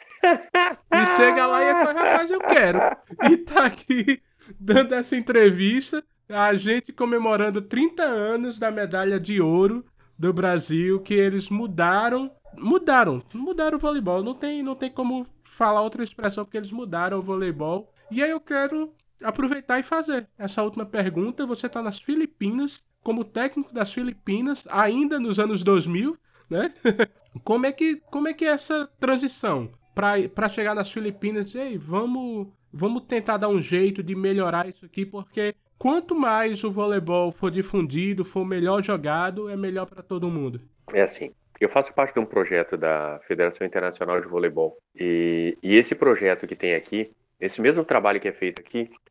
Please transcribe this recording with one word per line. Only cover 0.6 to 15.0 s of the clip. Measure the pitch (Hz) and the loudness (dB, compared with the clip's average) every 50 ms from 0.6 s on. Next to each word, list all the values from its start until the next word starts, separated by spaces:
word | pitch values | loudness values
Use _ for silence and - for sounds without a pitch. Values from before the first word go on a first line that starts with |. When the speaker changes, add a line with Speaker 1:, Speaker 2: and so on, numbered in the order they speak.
| 349 359 294 - _ _ 330 349 370 359 359 359 | 2 2 0 -6 _ _ 4 4 4 4 6 6
Speaker 1:
chega | - - 349 - 262 | 6 6 6 4 4
lá | 262 254 262 269 | 4 4 4 4
e | - 349 349 320 | 4 4 4 4
fala, | 302 294 | 2 2
"Rapaz, | 330 339 - - 320 339 339 | 2 2 4 4 4 2 0
eu | 370 381 | -2 -2
quero." | - - - 294 214 175 175 185 - - - - _ _ 170 427 - 285 | 2 4 6 6 6 6 4 4 2 2 0 -2 _ _ -6 2 6 6
E | 339 339 | 6 6
tá | 339 - 294 - 277 | 4 2 2 4 4
aqui | 240 - - - - 254 247 196 196 269 - - _ _ _ _ - 196 - | 4 0 -2 -2 0 0 2 2 2 0 0 -4 _ _ _ _ -20 -20 -10
dando | 196 196 208 262 269 240 254 | 0 4 6 6 6 6 2
essa | 247 240 - 277 | -2 -2 -2 -2
entrevista, | 247 233 - 240 233 214 202 180 175 196 202 233 262 262 - - 302 302 _ _ _ _ - | -2 -2 2 6 8 8 8 8 6 2 2 2 0 -2 -2 -6 -6 -6 _ _ _ _ -6
a | 208 202 208 208 202 | 0 2 2 4 2
gente | 190 190 214 226 247 - - | 2 2 0 0 0 -2 -6
comemorando | - - 247 240 240 233 226 226 214 202 208 214 196 214 | -6 -4 -2 0 0 0 2 2 2 2 2 0 -2 -4
trinta | 202 - - 240 302 330 330 - 330 | -6 -4 0 0 0 0 0 0 -2
anos | 285 240 214 208 214 226 240 240 247 226 214 | 0 0 -2 -2 -2 -2 -2 -4 -6 -6 -4
da | 226 220 | -4 -4
medalha | 214 214 202 175 180 185 190 196 196 190 | -2 -4 -4 -4 -2 -2 0 0 0 -2
de | 165 202 208 196 | -2 -2 0 0
ouro | 170 160 165 180 190 202 226 247 247 - _ _ _ _ _ - | 2 2 4 4 4 4 2 0 -6 -12 _ _ _ _ _ -4
do | 160 180 175 | -2 -2 0
Brasil, | 180 185 185 180 170 - - 156 160 175 185 190 190 | 0 0 0 0 0 -2 -2 -2 0 2 2 0 0
que | 190 - 208 | 0 0 2
eles | 202 196 196 190 196 196 - | 2 2 2 0 -2 -4 -4
mudaram, | 202 208 233 214 175 160 170 175 185 202 226 240 247 254 269 269 - _ _ - - - | -4 -4 -4 -4 -2 0 0 2 2 2 2 0 0 -2 -4 -6 -10 _ _ -20 -16 -8
mudaram, | 180 214 330 370 339 320 269 247 233 175 131 123 - - - | 0 2 2 2 4 4 4 6 6 4 2 -2 -6 -10 -12
mudaram | 226 262 359 370 330 311 311 311 294 | -10 -6 -6 -4 -2 -2 -2 0 0
o | |
voleibol. | - 294 294 285 214 180 180 190 196 | -2 -2 -2 -2 0 0 0 0 -2
Não | 240 254 | -4 -6
tem, | - 285 294 294 294 277 | -6 -6 -6 -6 -6 -6
não | 269 262 | -6 -6
tem | 262 269 254 | -6 -8 -8
como | - - | -6 -4